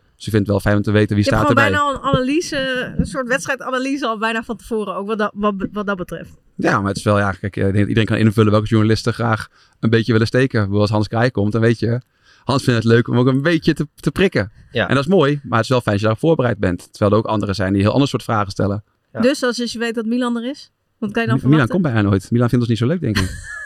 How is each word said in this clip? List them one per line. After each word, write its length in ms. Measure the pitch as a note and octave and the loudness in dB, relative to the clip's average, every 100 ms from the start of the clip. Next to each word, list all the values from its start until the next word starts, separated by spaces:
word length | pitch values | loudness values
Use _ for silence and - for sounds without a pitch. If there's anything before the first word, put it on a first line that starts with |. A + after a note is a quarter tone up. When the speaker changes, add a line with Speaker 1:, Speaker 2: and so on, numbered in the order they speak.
| _ _ | _ _
Speaker 1:
Dus 80 | - | -2
ik 60 | |
vind 100 | G#2 | 0
het 40 | G2 | 2
wel 140 | G2+ | 0
fijn 160 | G#2 G#2 | 2 0
om 60 | |
te 80 | G#2 | 2
weten 260 | G#2 G#2 G#2 | 2 2 2
wie 80 | |
Speaker 2:
Je 60 | G#2 | 2
hebt 120 | A2 | 2
Speaker 1:
staat 140 | D4 - | 2 4
Speaker 2:
gewoon 160 | - | 4
Speaker 1:
erbij. 80 | D4 | 2
Speaker 2:
bijna 180 | C#4+ C4 | -2 -2
al 120 | C4+ | 0
een 40 | C4+ | 0
analyse, 760 | B3+ D4+ E4+ D4 C4 B3+ C#3 - | 2 0 -2 -4 -4 -4 -4 -4
een 80 | - | -4
soort 220 | C#4 A#3+ | -4 -2
wedstrijdanalyse 800 | B3+ - C4+ A#3 B3+ C4+ C#4 C4 | -4 -4 -6 -4 -4 -4 -4 -4
al 120 | A3 | -4
bijna 240 | A3 A3+ | -4 -4
van 140 | A#3 G#3+ | -8 -12
tevoren. 380 | - A3 G3+ F3+ | -6 -6 -6 -6
Ook 100 | G3+ | -6
wat 120 | G#3+ | -4
dat, 120 | G#3+ | -4
wat, 200 | G#3 G#3 G3 F#3+ | -2 -4 -2 -6
wat 140 | G3+ G3+ | -6 -6
dat 100 | G3 | -6
betreft. 340 | F3 E3 - - _ | -6 -12 -14 -20 _
Speaker 1:
Ja, 240 | - - G#2+ | -4 0 0
maar 100 | G2 | 0
het 80 | G2 | -2
is 60 | |
wel, 160 | A2 G2+ | 0 0
ja, 120 | G2+ | 0
kijk, 240 | F#2 G2 - | -4 -6 -4
ik 60 | |
denk 120 | G2 G2+ | 0 0
dat 100 | G#2 | 2
iedereen 160 | A2 A2 | 0 0
kan 80 | A2 | 2
invullen 360 | A2 G#2 G#2+ | 2 4 4
welke 140 | G#2+ G#2+ | 2 2
journalisten 460 | A2 G#2+ A2 - | 2 2 2 -2
graag 340 | - A#2 A2 - _ _ _ | -2 -2 -2 -6 _ _ _
een 100 | A2 | 0
beetje 220 | A2+ G#2+ | 2 2
willen 140 | A2 A2+ | 2 2
steken. 320 | B2+ C3 A2+ | 2 2 0
Ik 60 | G2 | 0
bedoel, 140 | G2+ | 2
als 100 | G#2 | 2
Hans 180 | G#2+ G#2 | 0 0
Kraai 220 | A2+ B2+ | 0 0
komt, 220 | - G#2 | 0 0
dan 80 | A2+ | 2
weet 180 | A2+ A#2 | 2 2
je, 220 | A2 A#2+ - _ _ _ | 0 -4 -6 _ _ _
Hans 180 | - C3 | -4 -2
vindt 200 | B2+ A#2 | 2 2
het 100 | A2+ | 4
leuk 160 | A#2 A#2+ | 4 4
om 80 | B2 | 2
ook 80 | B2 | 2
een 160 | C3+ | 2
beetje 320 | D3 E3 - | 2 0 2
te, 120 | D3+ D3 | 0 -2
te 160 | _ E3 | _ -4
prikken. 400 | - F#3+ B2+ G2+ - - | 0 0 0 -4 -8 -8
Speaker 3:
Ja. 160 | A#2+ F#2+ | -4 0
Speaker 1:
En 60 | |
dat 100 | C3 | 0
is 60 | C#3 | 2
mooi, 300 | G3 C#3 D3 | 2 4 0
maar 100 | B2 A#2 | -2 -2
het 60 | |
is 60 | A2 | 0
wel 120 | B2+ | 0
fijn 120 | A#2 | 0
als 80 | G2+ | 0
je 40 | A2 | 0
daarop 180 | A2 D#3+ | 0 2
voorbereid 300 | D#3 A#2+ G#2 | 2 0 0
bent. 300 | G2 F2+ - | -2 -2 -6
Terwijl 180 | - G2+ | -2 2
er 40 | G#2 | 2
ook 80 | A2 | 2
anderen 280 | G#2+ G#2 | -2 -2
zijn 180 | F#2+ F#2+ | -2 0
die 100 | G2 | 2
heel 100 | G2+ | 2
ander 160 | C3 C#3 | 2 0
soort 140 | A#2+ | -2
vragen 280 | - A2 G2 | -4 -2 -2
stellen. 340 | - G2+ G2+ - _ _ | -2 -2 -4 -8 _ _
Speaker 3:
Ja. 80 | - | -2
Speaker 2:
Dus 220 | A#3+ C#4+ | 0 0
als, 180 | B3+ A#3+ | -2 -4
als 120 | A#3+ | -6
je 60 | A3+ | -6
weet 160 | A#3 | -6
dat 120 | A3+ A3 | -4 -4
Milan 300 | B3 B3 A#3 | -2 -2 -4
er 120 | A#3+ | -6
is, 200 | C#4+ - _ _ - | -10 -16 _ _ -10
wat 120 | G#3+ | -6
kan 100 | E3+ | -4
je 60 | A3+ | 0
dan 80 | C3+ | 0
Speaker 1:
Mi-, 60 | |
Milan 160 | B2 D3+ | 2 2
Speaker 2:
verwachten? 100 | A#2 | 2
Speaker 1:
komt 140 | F#3 D#3 | 0 0
bijna 140 | A2+ G2+ | 2 2
nooit. 220 | G2 - | 0 0
Milan 180 | A#2 B2 | 0 2
vindt 120 | B2 | 0
ons 60 | A#2 | 0
niet 100 | G#2+ | 0
zo 40 | A2+ | 0
leuk, 140 | F3 | -2
denk 180 | D3 G2 | -2 -2
ik. 380 | F#2 - - | -2 -6 -12
Speaker 3:
<laughs> 0 | - | -14